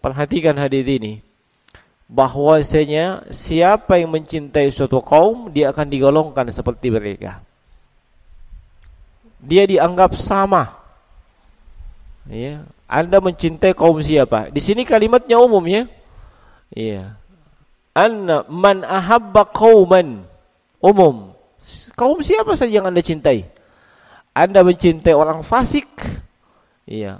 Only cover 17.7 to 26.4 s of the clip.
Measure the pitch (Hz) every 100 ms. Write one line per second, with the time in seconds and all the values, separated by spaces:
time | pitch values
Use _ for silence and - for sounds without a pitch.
17.7 | _ _ 156 214 220 185 151 - 170 202
18.7 | 190 - 190 180 233 202 202 208 - 226
19.7 | 220 180 185 160 107 90 _ _ _ _
20.7 | _ 185 202 165 113 95 - _ _ -
21.7 | - - - 247 339 285 392 214 214 240
22.7 | 208 190 175 - 156 147 117 90 _ _
23.7 | _ _ _ _ _ _ - 180 196 180
24.7 | 175 175 160 165 151 156 160 - 240 247
25.7 | 294 - - - - - _